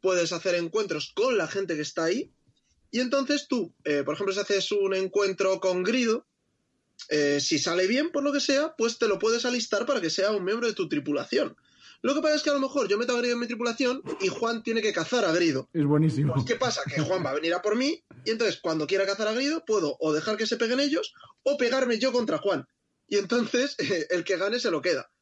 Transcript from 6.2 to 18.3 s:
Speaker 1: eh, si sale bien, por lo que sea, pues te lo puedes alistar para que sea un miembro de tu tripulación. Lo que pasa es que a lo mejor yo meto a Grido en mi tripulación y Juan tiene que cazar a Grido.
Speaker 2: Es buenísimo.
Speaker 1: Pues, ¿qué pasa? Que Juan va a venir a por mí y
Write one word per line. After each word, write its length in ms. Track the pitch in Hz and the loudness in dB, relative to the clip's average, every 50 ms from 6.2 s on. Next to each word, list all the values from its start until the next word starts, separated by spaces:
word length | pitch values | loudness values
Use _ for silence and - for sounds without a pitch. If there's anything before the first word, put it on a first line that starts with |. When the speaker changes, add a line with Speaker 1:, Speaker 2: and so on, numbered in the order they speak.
| - _ _ _ _ _ _ _ _ _ _ _ _ _ _ _ - - | -4 _ _ _ _ _ _ _ _ _ _ _ _ _ _ _ -6 -2
Speaker 1:
eh, 300 | 156 151 147 143 143 143 | 0 2 2 2 2 0
si 200 | 143 - 165 147 | 0 0 0 0
sale 280 | - 175 165 175 185 190 | 0 0 0 0 2 2
bien, 240 | 233 262 311 339 | 2 0 0 0
por 120 | - 294 277 | -2 -2 -2
lo 80 | 294 | 0
que 80 | 277 285 | 0 0
sea, 340 | 277 - 277 277 302 320 - - | 0 2 2 0 0 -2 -2 -2
pues 200 | 220 233 226 - | -2 -2 0 0
te 100 | 240 220 | 0 0
lo 120 | 196 185 | 0 0
puedes 260 | 202 220 226 233 233 | 2 0 0 0 0
alistar 400 | 247 240 247 220 - - 202 - | -2 -2 -2 -2 -2 -2 -2 0
para 160 | - 277 240 | 0 -2 0
que 80 | 175 160 | 0 -2
sea 220 | - - 190 208 | -2 0 0 0
un 120 | 214 202 185 | 0 0 -2
miembro 240 | 185 208 233 240 233 | -2 -2 -2 -2 -4
de 60 | 214 | -2
tu 140 | - 185 156 | -2 -4 -2
tripulación. 640 | 156 147 135 139 143 139 147 - - - 143 - - _ _ _ _ _ - - - _ | -2 -4 -2 -2 -4 -4 -4 -2 0 0 0 -2 -4 _ _ _ _ _ -20 -20 -20 _
Lo 140 | - 240 277 | -2 0 0
que 60 | 302 | 2
pasa 140 | 320 311 302 | 2 2 2
es 80 | 302 302 | 2 2
que 60 | 311 | 0
a 40 | 285 | 0
lo 60 | 277 | 2
mejor 260 | 269 262 269 285 247 180 | 0 0 0 -2 0 2
yo 100 | 196 208 | 0 0
meto 160 | 240 240 247 | 0 0 0
a 60 | 240 | 0
Grido 140 | 240 247 240 | 0 0 0
en 60 | 233 | -2
mi 60 | 240 220 | -2 -6
tripulación 540 | 240 214 240 240 226 - 226 240 247 - - - - - | -6 -4 -4 -4 -2 0 0 0 0 -2 -6 -10 -8 -2
y 80 | 196 185 | -2 -2
Juan 340 | - - - 226 233 233 220 | -2 0 -2 -2 -2 -2 -4
tiene 180 | 233 226 226 | -2 -2 0
que 120 | 208 220 - | 0 0 0
cazar 320 | 170 160 - 247 247 214 | 0 -2 0 0 2 2
a 80 | 180 160 | 4 2
Grido. 340 | 180 175 165 139 131 - _ _ | 4 4 2 2 0 -4 _ _
Speaker 2:
Es 100 | 165 147 | 0 2
buenísimo. 480 | 143 147 147 156 160 127 123 147 143 - | 4 4 4 4 4 4 2 0 2 2
Speaker 1:
Pues, 120 | 143 120 | 0 0
¿qué 100 | - 233 | 0 0
pasa? 260 | - 254 247 - - - - - | 0 0 0 0 -2 -4 -4 -2
Que 80 | 170 | -2
Juan 240 | 151 - 185 185 165 | 0 0 0 0 0
va 60 | 135 | -2
a 40 | 135 | -2
venir 180 | 151 156 165 170 | -2 0 0 -2
a 80 | 180 | 0
por 140 | - 214 208 | 0 0 2
mí 260 | 240 262 285 330 - _ _ - - - | 2 2 0 -2 -4 _ _ -20 -10 -4
y 60 | - | -4